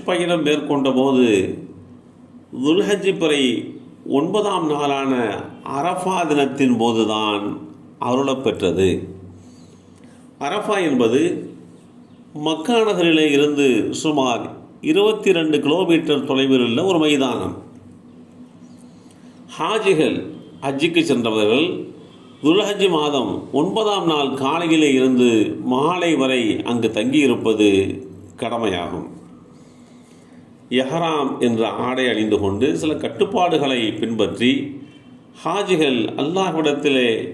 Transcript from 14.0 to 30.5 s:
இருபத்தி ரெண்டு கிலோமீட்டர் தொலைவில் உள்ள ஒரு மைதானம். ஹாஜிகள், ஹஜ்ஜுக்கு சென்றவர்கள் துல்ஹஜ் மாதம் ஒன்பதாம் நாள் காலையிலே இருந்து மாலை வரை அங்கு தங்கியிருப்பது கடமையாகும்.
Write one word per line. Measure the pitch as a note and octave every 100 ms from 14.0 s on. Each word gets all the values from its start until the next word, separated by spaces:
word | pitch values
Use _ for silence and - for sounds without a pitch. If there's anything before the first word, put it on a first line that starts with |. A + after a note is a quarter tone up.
| D#3 D3 B2+ A2+ - - - - C#3+
இருபத்தி | E3+ G#3+ G#3+ G3+ E3+
ரெண்டு | D#3 D3 C#3+
கிலோமீட்டர் | E3+ F3+ D#3+ D#3 C#3+ -
தொலைவில் | C3+ C3+ C3 A#2+
உள்ள | B2 F#3+
ஒரு | E3+
மைதானம். | D#3 C#3+ C3 A2+ F#2 F2+ - - - - - - - - - - - - - - - - - - - -
ஹாஜிகள், | D#3+ G#3+ G3 D#3 C3+ - - - - -
ஹஜ்ஜுக்கு | C#3 C3+ E3 E3 C#3+
சென்றவர்கள் | B2 A2+ G#2+ G#2 B2 F3 - - - - - - -
துல்ஹஜ் | C#3+ F#3 B3 G3+ F#3+ D#3+
மாதம் | D3+ C#3+ G#2+ F2+ - C3
ஒன்பதாம் | F3 G#3 G#3+ G3 E3+
நாள் | D3+ C3+ C3
காலையிலே | C3 E3 E3+ D#3+ D3+ C3
இருந்து | C3 B2+ B2 A2+ G#2 - B2+
மாலை | B2+ D3+ F3+ E3+ D3
வரை | C3 B2+ A2 G2+ G#2
அங்கு | A#2 A2 A2
தங்கியிருப்பது | A#2+ D3+ C3+ A2+ A2+ G#2 G#2 G2 G2 - - - - -
கடமையாகும். | A#2 A#2 A2 F2+ E2+ F2 - - - - - - - - - - - - - - -